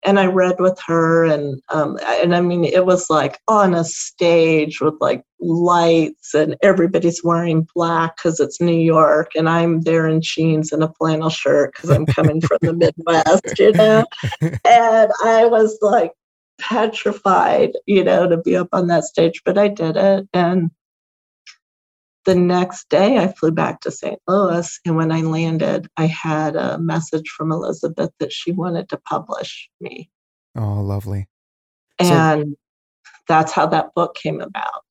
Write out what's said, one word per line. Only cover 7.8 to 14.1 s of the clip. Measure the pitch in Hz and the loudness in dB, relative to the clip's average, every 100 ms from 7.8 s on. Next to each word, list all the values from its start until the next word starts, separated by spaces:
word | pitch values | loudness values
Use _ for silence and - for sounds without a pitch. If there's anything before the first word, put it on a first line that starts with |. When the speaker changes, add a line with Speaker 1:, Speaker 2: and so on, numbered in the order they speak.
| 170 165 165 - | -2 0 -2 -2
Speaker 1:
'cause | 170 165 | -4 -2
it's | 147 - | -4 0
New | 170 165 | 0 2
York, | 165 160 151 151 160 156 | 4 4 4 4 0 -2
and | 160 | 0
I'm | 165 170 165 | 2 2 0
there | 165 165 160 | 0 0 2
in | 160 | 0
jeans | 160 - 160 156 156 | -2 -2 0 0 -2
and | 151 | -2
a | 160 - | -2 -2
flannel | 160 156 160 | -2 0 -2
shirt | 156 139 143 143 | -2 0 2 0
'cause | - 165 | -4 0
I'm | 139 156 | 0 2
coming | - 156 156 | 2 2 0
from | 165 165 | -2 0
the | - | -2
Speaker 2:
<laughs> | 170 - 156 165 | 2 0 0 -2
Speaker 1:
Midwest, | 165 156 185 - - | 0 2 2 0 2
you | 214 | 4
know? | 208 214 220 220 | 6 6 4 2